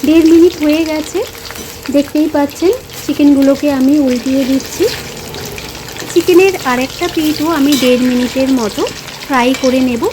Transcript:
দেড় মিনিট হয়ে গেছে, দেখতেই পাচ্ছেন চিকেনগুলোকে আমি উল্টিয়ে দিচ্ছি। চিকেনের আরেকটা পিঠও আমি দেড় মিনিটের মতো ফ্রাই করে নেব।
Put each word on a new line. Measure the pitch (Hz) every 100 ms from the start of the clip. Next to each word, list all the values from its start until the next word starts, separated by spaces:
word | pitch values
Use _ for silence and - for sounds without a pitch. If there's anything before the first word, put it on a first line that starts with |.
| 262
দেড় | 330 320
মিনিট | 330 359 -
হয়ে | 302 302 320
গেছে, | 311 302 359 480 - - - - - - 277
দেখতেই | 285 302 311 302
পাচ্ছেন | 285 - 339 508 - - -
চিকেনগুলোকে | 294 294 277 269 277 294 269
আমি | 262 302 269
উল্টিয়ে | 247 254 269 254
দিচ্ছি। | 269 - - 415 - - - - - - - - - - - -
চিকেনের | 359 330 349 381 370 262
আরেকটা | 247 262 - 349 330
পিঠও | 311 302 302 320
আমি | 277 285
দেড় | 254 247 254
মিনিটের | 247 247 262 262 262
মতো | 214 - 403 - - - -
ফ্রাই | 269 247 262
করে | 262 262 254
নেব। | 233 370